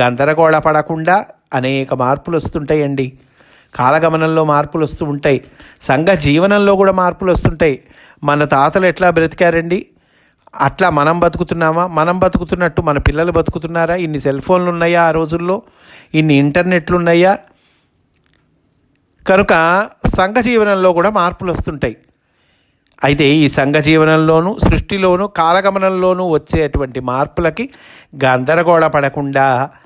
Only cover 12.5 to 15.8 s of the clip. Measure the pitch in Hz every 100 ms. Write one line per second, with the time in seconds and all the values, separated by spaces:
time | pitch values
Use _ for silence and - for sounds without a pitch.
12.5 | 175 175 156 165 143 147 147 170 165 160
13.5 | 170 160 170 165 180 165 147 139 135 -
14.5 | 180 180 170 170 170 165 160 160 165 175
15.5 | 196 - _